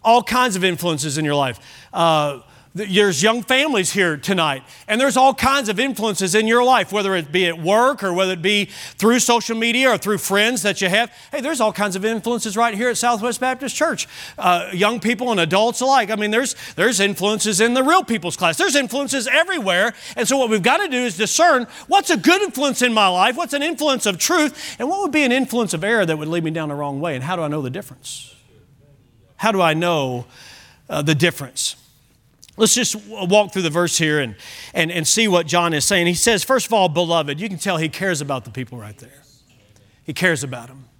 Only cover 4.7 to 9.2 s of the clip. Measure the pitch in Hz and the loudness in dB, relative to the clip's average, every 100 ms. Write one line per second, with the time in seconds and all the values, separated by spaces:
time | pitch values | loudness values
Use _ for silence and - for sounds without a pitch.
4.7 | - - 214 269 254 269 - 240 277 220 | -20 -4 0 2 4 4 4 0 0 0
5.7 | 196 269 214 220 190 190 202 220 240 247 | -2 -2 -2 -4 -2 0 2 2 4 4
6.7 | 254 185 202 196 190 147 170 180 165 160 | 4 2 -2 0 -2 -2 0 0 -2 2
7.7 | 214 247 285 196 175 190 180 180 208 202 | 4 4 2 -2 0 0 0 0 0 -2
8.7 | - - - 208 247 | -8 -18 0 2 4